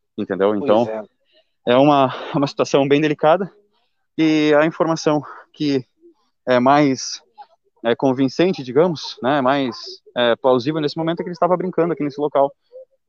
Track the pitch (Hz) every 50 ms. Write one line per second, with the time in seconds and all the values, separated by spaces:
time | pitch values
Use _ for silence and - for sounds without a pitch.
0 | _ _ _ - 104 - 98 90 95 101 107 104 92 - 104 110 120 113 110 110
1 | 107 - _ _ _ _ _ _ _ _ _ _ - - 120 127 139 151 147 139
2 | 135 127 131 - - - - 139 139 139 - - 135 - - 151 160 143 143 143
3 | 156 151 147 - - 151 165 185 196 175 - _ _ _ _ _ _ _ _ _
4 | _ _ _ - 160 160 156 156 151 151 147 147 156 160 160 - 175 156 165 156
5 | - 160 151 151 139 - - - - _ _ - 151 147 139 135 131 _ _ _
6 | _ - _ _ _ _ _ _ _ - 127 123 123 131 143 147 151 139 135 123
7 | - - - - _ _ _ - - _ _ _ _ _ _ _ - 117 120 -
8 | - 135 131 123 139 131 - - 165 185 185 - 139 123 117 135 165 190 160 139
9 | - - - - - 123 147 147 131 123 139 143 139 123 110 - - - - -
10 | _ - - 123 120 120 113 - - 135 127 127 113 139 156 160 151 147 - 160
11 | 160 165 165 165 - - 175 - - 170 180 175 170 185 170 - 160 170 160 -
12 | 147 147 131 - 147 151 - 143 139 139 - _ _ _ - - - _ _ _
13 | _